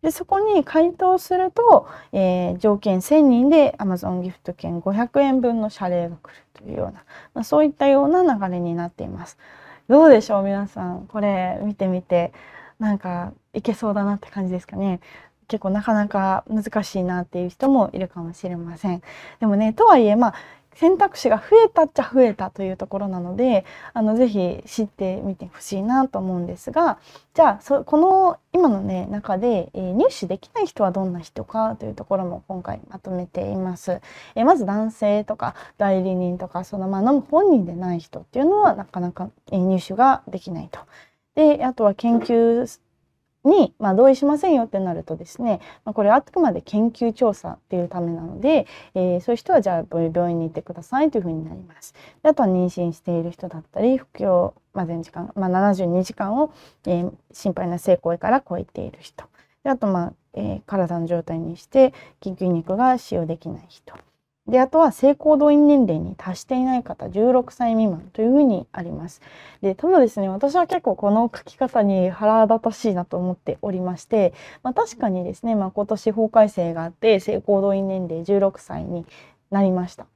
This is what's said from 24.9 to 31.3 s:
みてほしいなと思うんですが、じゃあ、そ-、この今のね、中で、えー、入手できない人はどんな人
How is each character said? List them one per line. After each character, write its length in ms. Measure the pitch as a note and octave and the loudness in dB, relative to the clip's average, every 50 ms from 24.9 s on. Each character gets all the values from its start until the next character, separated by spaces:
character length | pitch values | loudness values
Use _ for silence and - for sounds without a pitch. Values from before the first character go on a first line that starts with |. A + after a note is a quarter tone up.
| _ - G3+ F#3+ F#3 | _ -6 -6 -6 -6
み 200 | F#3+ - G3 F#3+ | -6 -8 -8 -10
て 100 | - - | -10 -12
ほ 140 | F3+ _ - | -20 _ -20
し 180 | - - G3+ F#3+ | -14 -10 -8 -6
い 40 | F#3+ | -2
な 260 | A3 B3 C4+ C4+ C4 | 0 0 0 0 0
と 100 | - G3 | -2 -6
思 180 | F#3+ F#3 F#3 | -6 -4 -4
う 40 | F3 | -4
ん 60 | F3 | -6
で 100 | F3 F3+ | -8 -10
す 140 | F3+ - - | -12 -12 -6
が、 280 | - D#4 F4 D#4+ G#3 - _ - - - _ _ _ | -2 0 0 0 -2 -4 _ -20 -20 -20 _ _ _
じ 80 | - D#4+ | 4 4
ゃ 160 | C#4 G3+ G#3 | 4 4 0
あ、 20 | |
そ-、 240 | - - C#4 C#4 C4+ | -4 -2 -2 -2 0
こ 140 | - - D4+ | 0 2 2
の 400 | E4 F#4+ F#4+ F#4+ F#4+ F4+ - - _ _ _ | 4 4 4 4 4 2 0 -2 _ _ _
今 160 | F4+ F4+ D4 | 2 2 2
の 120 | A3 G3 | 2 0
ね、 260 | G3 G3+ F#3+ F3+ F#3+ G3 | -2 -4 -6 -6 -6 -6
中 260 | G3 G#3 G3+ - G3 | -8 -10 -6 -6 -6
で、 340 | F#3 G#3+ B3 A#3 F#3+ E3 - _ | -2 0 0 0 0 -4 -6 _
え 40 | - | -8
ー、 140 | F#3+ F#3 F3+ | -8 -4 0
入 140 | A3 F4 C5+ | 2 2 2
手 180 | - - - | 0 -2 -8
で 120 | F3 F#3+ G3 | -8 -8 -8
き 100 | - _ _ | -10 _ _
な 80 | A#4 G#4 | -6 -6
い 40 | |
人 160 | E4 - - G#3+ | -6 -2 -2 -2
は 80 | F#3+ | -2
ど 140 | F3+ G3 F#3+ | 0 -2 -4
ん 80 | F#3 F3 | -4 -6
な 80 | F3 | -8
人 240 | E3 - | -12 -14